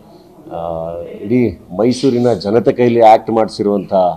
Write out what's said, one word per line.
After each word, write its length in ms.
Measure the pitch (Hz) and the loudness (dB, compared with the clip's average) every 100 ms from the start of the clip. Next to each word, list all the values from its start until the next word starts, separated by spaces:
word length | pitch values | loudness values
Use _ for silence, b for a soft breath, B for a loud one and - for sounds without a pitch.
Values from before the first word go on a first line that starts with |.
| B B B - - | B B B -20 -16
ಆ, 400 | 82 85 82 82 85 85 - | -10 -8 -8 -8 -10 -14 -12
ಇಡೀ 380 | 104 123 113 - - 90 | -2 0 0 -4 -8 -2
ಮೈಸೂರಿನ 540 | 120 123 139 120 123 | 0 0 0 0 0
ಜನತೆ 380 | 101 101 117 - | 0 0 0 2
ಕೈಲಿ 300 | 120 120 117 | 2 2 4
ಆ್ಯಕ್ಟ್ 280 | 110 110 113 | 6 6 2
ಮಾಡಿಸಿರುವಂಥ, 640 | 113 107 - 101 101 85 98 90 | -2 -2 -2 -2 -2 -2 0 0